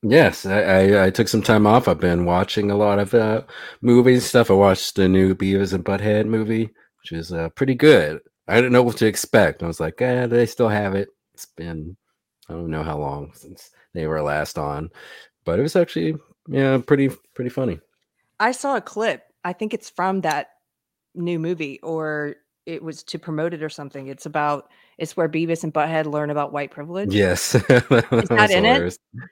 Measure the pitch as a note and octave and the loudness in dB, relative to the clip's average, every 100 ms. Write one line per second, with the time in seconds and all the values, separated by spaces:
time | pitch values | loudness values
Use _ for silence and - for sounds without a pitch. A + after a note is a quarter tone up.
0 | G#2+ C3+ B2+ F#2+ F#2+ G2 F#2+ F#2+ F#2+ G2+ | 4 4 4 2 -4 0 2 4 6 4
1 | F#2+ F#2+ A2+ A2+ G2 G#2+ G#2 A2+ A#2+ E2+ | 4 2 0 0 2 4 6 4 4 0
2 | F2+ F2 F2 F2 G2 - G2+ G2+ G#2 G2+ | 0 0 0 0 -2 -2 -2 0 2 0
3 | G2+ A#2+ G#2+ A2 - - - - A#2+ A#2+ | 2 0 2 -2 -6 -16 -18 -6 4 6
4 | B2 B2 - B2 A#2 G2 G2+ F#2 - - | 6 4 2 2 4 6 6 4 -2 0
5 | F#2+ F#2+ F#2+ F#2 F#2+ G2 G2 F#2+ F2+ G2 | 2 4 4 2 0 -2 -2 -4 -4 -4
6 | G#2 G#2 G#2+ A2 A2 A2+ A2 _ _ _ | 0 0 0 -2 -2 -4 -4 _ _ _
7 | - E3 E3 E3 E3 - C3+ B2+ C#3+ C3 | -14 -12 -8 -8 -8 -4 -2 4 6 6
8 | D2+ D#2 _ _ - G#2+ B2+ B2 A#2+ A2 | 4 -4 _ _ 0 2 4 4 4 2
9 | A2 G2+ - A#2 F2+ D#2 E2+ D#2+ D#2+ - | 0 0 0 2 2 0 -8 -6 -8 -4
10 | B2+ B2 B2 A#2+ A#2 - A#2 G#2+ G2+ G2 | -2 -2 0 0 0 0 0 0 -2 -4
11 | G2+ _ _ _ - - E2+ D#2+ D#2 F#2+ | -6 _ _ _ -20 -16 -12 -12 -12 -16
12 | _ _ _ _ _ E2 E2+ D#2 D#2+ D2+ | _ _ _ _ _ -12 -8 -6 -6 -6
13 | D2 C#2+ C#2+ _ - F2+ - _ _ F2 | -8 -10 -14 _ -20 -20 -20 _ _ -10
14 | D#2 D#2 D2 D2+ D2+ - D2 D2 E2 - | -6 -4 -4 -4 -6 -8 -8 -8 -10 -16
15 | - - - _ - E2+ C#3+ F#3 E3+ - | -20 -20 -20 _ -6 -2 0 0 -2 -2
16 | E3 D#3 _ _ - C3+ C3+ C3+ A#2+ C#3+ | -4 -6 _ _ -8 -2 2 0 0 0
17 | C3+ - _ _ B2 - B2+ E2+ _ _ | 0 -4 _ _ -8 -6 -6 -6 _ _
18 | _ _ _ _ A3 B3+ C#4+ C4 - - | _ _ _ _ -4 -2 -4 -6 -6 -6
19 | A3 C#3+ _ _ F3+ F3+ G#3+ G#3+ - - | -4 -4 _ _ -12 -8 -8 -8 -12 -6
20 | F#3 F#3+ E3 D3 C#3+ _ _ _ _ _ | -4 -2 -4 -4 -8 _ _ _ _ _
21 | _ - F3 E3+ D#3+ F3 D3+ C3+ - D#3+ | _ -10 -6 -4 -6 -6 -8 -10 -10 -8
22 | D#3 D3+ D3 - _ _ - E3 E3 D#3+ | -6 -6 -8 -10 _ _ -16 -14 -12 -16
23 | - E3+ E3 D#3 E3 E3+ D#3 - C#3+ C#3 | -14 -14 -8 -6 -6 -6 -10 -12 -16 -16
24 | C3+ C3+ - D#3 D3 D3 - _ _ _ | -16 -14 -8 -4 -2 -4 -8 _ _ _
25 | D#3 - E3 D#3 E3 E3 E3 D#3 D3+ D#3+ | -10 -2 -2 -2 -4 -4 -4 -2 -2 -2
26 | D3+ D3 D3 D3 C#3+ C#3+ C#3+ - D3+ F3 | -2 -4 -4 -4 -4 -6 -10 -12 -12 -8
27 | G3+ G#2 G2+ - - B2 - B2 - B2 | -4 0 2 0 0 -2 4 4 6 2
28 | - A#2+ - A#2 G#3+ F#3 A3 B3+ F2+ - | 2 0 0 2 4 4 4 2 0 -8
29 | _ - B2 | _ -18 -14